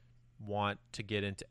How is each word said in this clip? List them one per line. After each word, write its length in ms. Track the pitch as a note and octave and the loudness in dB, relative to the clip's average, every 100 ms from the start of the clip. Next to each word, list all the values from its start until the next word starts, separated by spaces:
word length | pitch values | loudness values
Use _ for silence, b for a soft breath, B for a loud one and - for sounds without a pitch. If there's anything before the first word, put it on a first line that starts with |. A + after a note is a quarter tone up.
| b - - - | b -20 -20 -12
want 400 | G#2 G2+ G2+ G2+ - | -2 2 2 2 -6
to 80 | - | -8
get 200 | G#2 G#2 | -2 0
into 220 | G2+ F#2+ - | 0 -4 -2